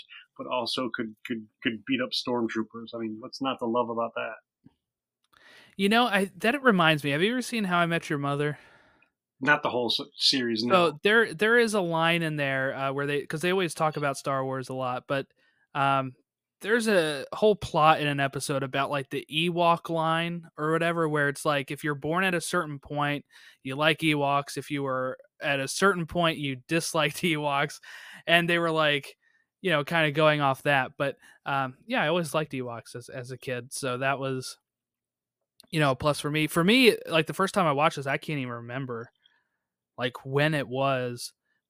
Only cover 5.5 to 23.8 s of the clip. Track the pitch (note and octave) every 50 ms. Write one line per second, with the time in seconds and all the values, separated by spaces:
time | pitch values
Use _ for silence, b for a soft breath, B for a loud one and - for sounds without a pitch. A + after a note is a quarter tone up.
5.5 | b b b b b - F#3+ G3+ A3 A#3 B3 A#3+ G3 G3 G3 F#3+ - F3 E3+ G#3+
6.5 | B3+ D4 C4 B3+ G#3+ F3+ E3 D#3 D#3+ D3 C3+ C#3+ C#3 D3 F3+ G#3+ B3 B3+ A#3 -
7.5 | B3 A3+ G#3 F#3 F3+ F3 E3+ E3 E3+ E3 - - E3 C#3+ C#3+ C#3 C#3+ C#3+ D3 D3
8.5 | D3 b b b b b b b b b b b b _ _ _ _ _ C3 C#3+
9.5 | D3 C#3+ - C3+ A#2 B2 A#2+ A#2+ - - C#3 - _ - - - - C3+ B2 A#2+
10.5 | A#2 G#2+ A2+ A#2+ F#3+ F#3 F3 E3 D3 D3 - G3+ G#3 A#3 A3 - E3 D#3 G#3 G#3+
11.5 | A#3 A#3+ A#3+ A3+ G3+ G#3+ F3+ E3+ E3 D#3+ E3 E3 E3+ E3+ E3 D#3+ D#3 D3 C#3+ C#3
12.5 | C3+ C3+ C3 C3+ B2 C3 C3+ C#3 C3+ C#3+ C#3+ C#3+ C#3+ C#3+ - - - D#3 D#3+ F3+
13.5 | F#3 G3 F#3 D#3+ - - E3 D#3 D3+ D3+ D3 C#3+ C3+ - - D3+ C#3 C3+ C3 C3
14.5 | C3 C3 C3 - C3+ C3 C3 B2+ B2 B2+ A#2+ - C#3+ C3+ - - _ _ _ _
15.5 | _ _ _ _ _ D3 C#3 C#3 C#3 C3+ C3 C3 B2 _ _ _ _ _ _ _
16.5 | _ _ - F#3 A3+ A#3+ A3 A3+ G#3 F#3 D#3+ D#3 D3 C#3 B2+ - - - - G#3+
17.5 | G#3 G3+ - - - E3+ D3+ D#3 D#3+ B2 D3+ D3 C#3+ C#3 C#3 C#3 - C#3+ - -
18.5 | C#3 C3+ C#3 C3 C3 C#3 C#3 C3+ C#3+ C#3+ C3+ - - C#3 - - C#3 D#3 E3 F3
19.5 | E3+ E3+ F3 E3+ E3+ E3 - - E3+ E3 D#3+ D#3+ D#3+ E3 E3+ E3+ F3 E3+ E3 -
20.5 | _ - D3+ D#3 D#3+ E3 E3 E3+ E3+ E3+ E3 D#3 D3+ D3+ C#3+ C#3+ C#3 - - D#3
21.5 | D3 C#3+ C3+ - D3 C3+ - D#3 D3 C#3 C3+ D3 E3 F3 F#3+ F#3+ F3+ E3+ - -
22.5 | - F3+ E3+ D3+ D3 C#3+ - - D3 C#3+ D3 C#3+ C#3+ D3 - B B B B B
23.5 | B B B C3 C3 C#3